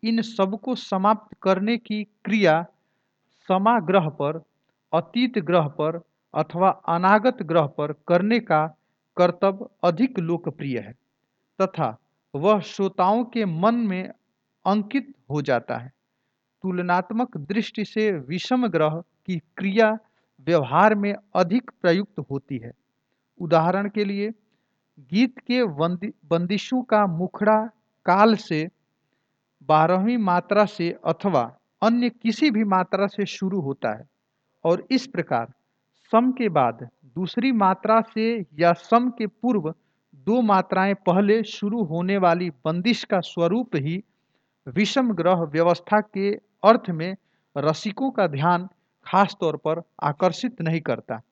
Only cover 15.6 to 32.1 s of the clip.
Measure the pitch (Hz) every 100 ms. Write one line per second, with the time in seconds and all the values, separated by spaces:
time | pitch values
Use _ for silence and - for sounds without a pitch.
15.6 | - 120 123 _ _ _ _ _ _ _
16.6 | 190 180 180 175 185 220 254 165 139 202
17.6 | 220 - 208 - 214 175 127 170 - 254
18.6 | 233 165 151 160 - _ - 175 _ -
19.6 | 190 196 220 220 _ _ _ _ 135 170
20.6 | 131 151 208 208 202 202 _ 185 180 226
21.6 | - _ 180 170 208 - 139 139 _ 131
22.6 | 117 - _ _ _ _ _ _ 170 165
23.6 | 165 185 202 208 202 202 208 226 _ _
24.6 | _ _ _ _ 127 190 254 - - 247
25.6 | 233 143 165 175 208 - _ 170 175 202
26.6 | - 254 254 214 202 160 180 - 208 220
27.6 | 220 _ _ _ - 185 220 214 - 156
28.6 | 165 _ _ _ _ _ _ _ _ _
29.6 | 139 156 160 185 202 247 196 175 175 202
30.6 | 208 - 170 - 156 160 202 151 117 -
31.6 | _ _ 214 240 240